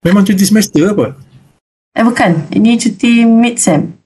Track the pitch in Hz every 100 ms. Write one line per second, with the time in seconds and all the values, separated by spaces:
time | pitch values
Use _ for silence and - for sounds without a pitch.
0 | 170 196 196 196 196 214 196 156 180 202
1 | 117 - - - _ _ _ _ _ -
2 | 226 240 214 160 - 196 220 233 - -
3 | 233 233 233 226 240 240 - 185 160 -